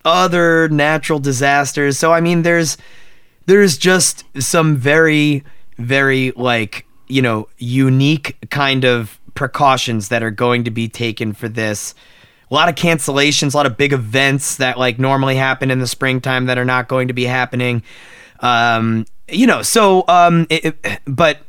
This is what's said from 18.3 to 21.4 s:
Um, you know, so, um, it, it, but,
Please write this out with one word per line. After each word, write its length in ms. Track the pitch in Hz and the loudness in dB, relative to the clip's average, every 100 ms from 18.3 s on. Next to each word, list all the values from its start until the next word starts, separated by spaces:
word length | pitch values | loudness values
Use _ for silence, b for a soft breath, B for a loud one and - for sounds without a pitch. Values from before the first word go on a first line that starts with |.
| B | B
Um, 640 | 123 120 117 113 113 113 110 - - | 0 2 2 2 0 -2 -6 -12 -8
you 200 | 170 247 | 0 2
know, 160 | 143 | 2
so, 400 | - 226 202 185 175 | 0 2 4 4 4
um, 380 | 175 175 165 165 | 4 6 4 2
it, 140 | 160 160 | -2 -2
it, 340 | - - 98 - | -4 -8 -8 -8
but, 320 | 131 165 147 | 0 0 0